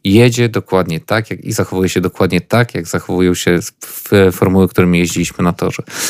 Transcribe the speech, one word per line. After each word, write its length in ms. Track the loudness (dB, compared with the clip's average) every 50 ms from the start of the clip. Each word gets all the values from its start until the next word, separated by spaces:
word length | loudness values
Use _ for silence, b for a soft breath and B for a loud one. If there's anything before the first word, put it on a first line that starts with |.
| _
Jedzie 460 | 2 4 6 6 4 4 2 -2 0
dokładnie 500 | -2 -4 -4 0 0 0 0 0 -4 -6
tak, 300 | -4 -2 -4 -4 -2 -4
jak, 140 | -10 -10 -8
i 60 | -8
zachowuje 380 | -4 -4 -4 -4 -2 -2 -2 0
się 120 | 0 -2
dokładnie 400 | -2 -2 -2 0 -2 0 0 -2
tak, 340 | -2 _ 0 0 0 0 -4
jak 120 | -10 -8 -6
zachowują 460 | -6 -6 -4 -4 -2 2 2 2 2
się 180 | 0 0 0
s-, 200 | 0 0 -2 -6 -14 _ -20
w-, 260 | -18 -16 -16 -6 0 4 4 4 4
formuły, 360 | 4 2 0 2 4 4 2 2
którymi 320 | 2 0 2 2 2 2
jeździliśmy 440 | 0 0 -2 -4 -4 -4 -4 -2 -2
na 100 | -2 -2
torze. 300 | -2 -4 -6 -6 -8 -12 B B B B B